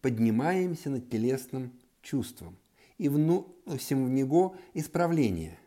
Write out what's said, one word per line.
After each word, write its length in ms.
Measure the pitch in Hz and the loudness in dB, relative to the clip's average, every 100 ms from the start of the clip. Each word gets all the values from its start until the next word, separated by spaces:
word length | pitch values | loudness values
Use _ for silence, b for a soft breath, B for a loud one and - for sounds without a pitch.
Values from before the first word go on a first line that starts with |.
поднимаемся 880 | 131 113 113 110 151 185 180 165 - | -2 2 2 4 2 0 0 -2 -4
над 180 | 135 - | -6 -4
телесным 640 | 113 117 131 - 131 127 - _ _ | -2 0 -2 -4 -8 -10 -12 _ _
чувством 540 | - 139 110 - 85 87 _ b b b | -6 -4 -4 -10 -18 -18 _ b b b
и 100 | 147 | 0
вносим 960 | 147 156 180 180 - - 139 - 139 127 | 2 2 2 0 -18 -10 -8 -2 0 2
в 40 | |
него 460 | 131 135 160 185 B B - | 0 2 4 2 B B -10
исправление. 840 | 156 170 175 165 123 87 80 82 | -6 0 2 2 2 0 -6 -12